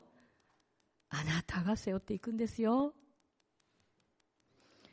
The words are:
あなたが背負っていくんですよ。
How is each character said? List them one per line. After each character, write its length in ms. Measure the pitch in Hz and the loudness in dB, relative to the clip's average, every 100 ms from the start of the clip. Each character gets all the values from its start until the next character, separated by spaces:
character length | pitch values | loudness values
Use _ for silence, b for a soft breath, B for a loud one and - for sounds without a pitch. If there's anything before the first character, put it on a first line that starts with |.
| - _ _ _ _ _ _ _ _ _ _ | -10 _ _ _ _ _ _ _ _ _ _
あ 140 | 147 | -6
な 180 | 156 165 - | 0 0 0
た 180 | 185 | -2
が 120 | 180 220 | 0 0
背 180 | 202 | 0
負 40 | 190 | -2
っ 40 | |
て 120 | - | -2
い 60 | 202 | -6
く 120 | 233 | -4
ん 60 | 226 | -2
で 80 | 226 | -2
す 160 | - | 2
よ。 320 | 220 254 285 - _ _ _ _ _ _ _ _ _ _ _ _ _ _ _ _ b b b | 4 4 2 -2 _ _ _ _ _ _ _ _ _ _ _ _ _ _ _ _ b b b